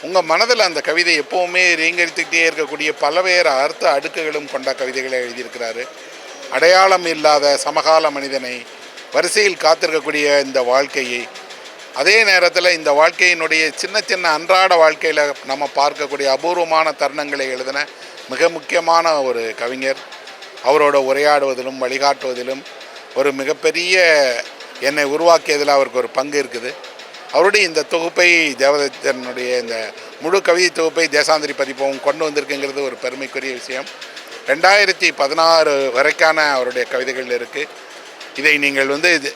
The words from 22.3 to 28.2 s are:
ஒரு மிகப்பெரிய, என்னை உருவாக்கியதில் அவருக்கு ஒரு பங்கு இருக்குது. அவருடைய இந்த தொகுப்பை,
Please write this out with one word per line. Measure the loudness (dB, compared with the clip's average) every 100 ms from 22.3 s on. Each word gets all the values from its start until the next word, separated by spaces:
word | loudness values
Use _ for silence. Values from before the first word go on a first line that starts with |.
| -6 -6 -8 -12 -18 -18 -20 -8 -2
ஒரு | -2 -2
மிகப்பெரிய, | -4 -2 -2 -2 0 4 6 4 4 0 -8 -16 -18 -4 -2
என்னை | 0 -2 2
உருவாக்கியதில் | 4 4 4 0 2 2
அவருக்கு | 2 -2 -2
ஒரு | -4
பங்கு | -2 -4
இருக்குது. | -4 -8 -10 -12 -16 -18 -20 -18 -2 2
அவருடைய | 2 2 2
இந்த | -2 -2
தொகுப்பை, | -4 -2 2